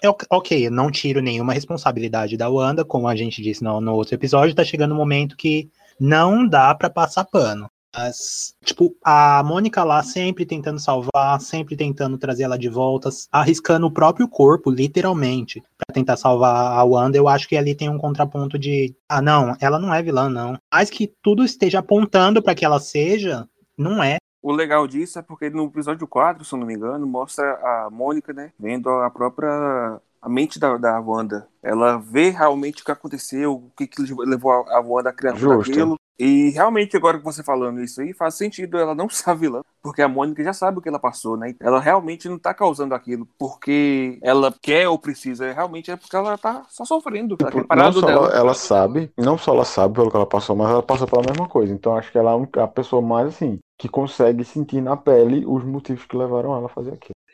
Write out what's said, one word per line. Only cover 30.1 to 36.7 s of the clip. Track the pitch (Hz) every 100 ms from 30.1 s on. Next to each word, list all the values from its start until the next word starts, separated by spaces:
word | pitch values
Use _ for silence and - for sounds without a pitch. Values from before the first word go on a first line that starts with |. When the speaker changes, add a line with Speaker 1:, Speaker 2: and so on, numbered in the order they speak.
| _
Speaker 2:
a | 120
mente | 123 151 -
da, | 143 120
da | 120 113
Wanda. | 113 110 110 104 - _
Ela | 107 110 120 120
vê | 110 127 180
realmente | 175 151 143 143 151
o | -
que |
aconteceu, | 143 147 139 - 135 147 131
o | 123 -
que, | 135
que | - 135 127 123
levou | 127 131
a, | 123 117 120
a |
Wanda | 120 123 123
a |
criar | - 131
tudo | 107 135 120
Speaker 3:
Justo. | 120
Speaker 2:
aquilo. | 143 165 156 _ -
E | 131 143 143
realmente, | 147 214